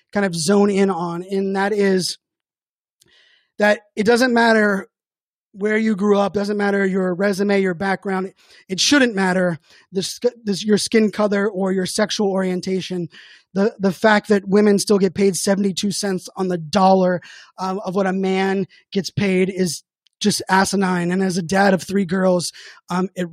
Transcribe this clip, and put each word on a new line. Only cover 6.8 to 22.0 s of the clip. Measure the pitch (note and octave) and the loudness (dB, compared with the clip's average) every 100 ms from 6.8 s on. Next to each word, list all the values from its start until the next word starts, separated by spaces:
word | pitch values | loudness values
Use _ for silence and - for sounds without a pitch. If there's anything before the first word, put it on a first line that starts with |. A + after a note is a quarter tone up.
| G3 | 0
your | F#3+ F#3 F3 | 0 -2 -2
resume, | G3+ F#3+ G3+ G3+ | -2 0 0 2
your | F#3+ | 0
background. | E3 G3 F#3+ G3+ F#3+ F#3 - _ - - | -2 -4 -4 -4 -6 -6 -12 _ -20 -10
It | F#3 | -4
shouldn't | - D4 B3 G3 | 2 4 4 2
matter | F#3 F#3 F3+ E3 _ - _ | 0 0 0 -4 _ -20 _
the | F#3 | -8
sk-, | F3 - A#3+ A#3+ | -8 -4 -4 -4
this, | A3 F3+ | -6 -4
your | G#3 G3+ | 0 0
skin | - A3+ G#3+ | 2 2 2
color | - G#3 G3+ G3+ | 0 -2 0 -2
or | F#3 F#3+ | -2 -2
your | F#3+ F3+ | -2 -4
sexual | - G#3+ - G3+ | -2 -4 -2 -2
orientation. | F#3+ F#3 F3+ F#3+ F#3+ - F3+ E3+ - - - _ | 0 -2 -4 -4 -6 -4 -8 -8 -12 -20 -20 _
The, | F#3+ G#3 - | -2 -2 0
the | F#3+ | -4
fact | - A3 G#3 - | 2 2 2 2
that | G3+ G3 | 0 2
women | G3+ G#3+ G3+ | 4 4 2
still | - G3+ | 2 2
get | F#3+ G#3 | 2 2
paid | G3 E3+ | 0 0
seventy-two | - G3 G3+ F3 G#3 | -2 0 -2 -2 -4
cents | F3 G3+ F#3 - - | -4 -4 -6 -8 -6
on | F#3 | -4
the | F3+ | -4
dollar, | D#3 G3+ F#3+ F#3+ F3+ F3 - - - - | -2 2 4 4 2 -2 -6 -20 -20 -10
um, | F#3+ F#3+ | -8 -6
of | F#3+ F#3 | -4 -2
what | F#3+ | -2
a | |
man | F#3+ F#3+ F#3+ F#3+ G3 F#3 _ _ | -2 -2 0 0 -2 -4 _ _
gets | G3 - | -6 -4
paid | - G3+ F#3 F#3+ | -4 0 0 0
is | F#3 F3+ C#3+ _ _ _ _ | 0 -4 -4 _ _ _ _
just | G#3 - - | -2 -2 0
asinine. | F#3+ G3 G3 F#3+ F3+ F3 | 0 2 0 0 0 -2
And | F#3 | 0
as | F#3+ F3+ | 0 -2
a | |
dad | D#3+ F#3+ G3+ | -2 2 2
of | F#3+ | 2
three | - F#3+ | -2 -4